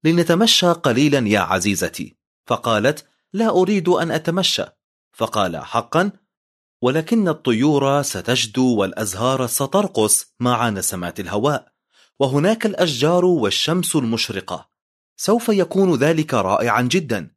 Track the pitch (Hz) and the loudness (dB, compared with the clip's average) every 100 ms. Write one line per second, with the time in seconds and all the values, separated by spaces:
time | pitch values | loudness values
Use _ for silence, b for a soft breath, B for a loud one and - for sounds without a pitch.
0 | 156 170 - 170 226 - 180 170 143 117 | 2 2 2 4 4 4 2 2 0 2
1 | 147 139 110 104 85 95 104 95 87 - | 2 2 2 0 2 0 0 -2 -4 -6
2 | - _ _ _ - 117 120 107 117 147 | -14 _ _ _ -4 -4 0 2 0 -2
3 | _ _ _ 196 220 180 185 208 170 180 | _ _ _ -2 0 2 2 0 2 0
4 | 165 156 160 175 180 - - _ _ _ | 0 -2 -2 -2 -2 -2 -8 _ _ _
5 | _ - 113 107 92 80 - 117 - 160 | _ -4 -2 0 -2 -4 -4 -4 -2 -2
6 | 196 - _ _ _ _ _ _ 123 147 | -2 -4 _ _ _ _ _ _ -2 0
7 | 160 233 185 151 - 113 139 143 139 143 | 0 0 0 -2 0 2 2 2 2 0
8 | 135 95 - 127 110 127 127 110 92 - | -2 -6 -2 -2 -2 0 2 2 0 -2
9 | 107 92 123 131 123 - 139 196 202 - | -8 -2 -2 -2 -4 -4 0 0 0 0
10 | 107 - - _ 123 120 120 101 92 92 | 2 0 -4 _ 0 2 0 -2 -6 -6
11 | 87 85 87 104 131 143 - _ _ b | -8 -8 -6 -2 -2 -2 -8 _ _ b
12 | b _ 139 143 175 220 220 - 170 120 | b _ 0 2 0 0 -2 -2 -2 0
13 | 147 180 180 170 104 - - 180 165 156 | 0 2 2 2 0 -2 -2 -2 0 -2
14 | 117 113 - 98 - 92 - _ _ _ | -2 -4 -4 -8 -8 -12 -12 _ _ _
15 | _ - - 226 226 208 175 190 190 139 | _ -8 0 0 2 0 0 2 2 2
16 | 143 165 156 120 95 101 117 110 123 180 | 2 0 0 -2 0 0 2 0 2 0
17 | 147 107 78 | -2 -6 -6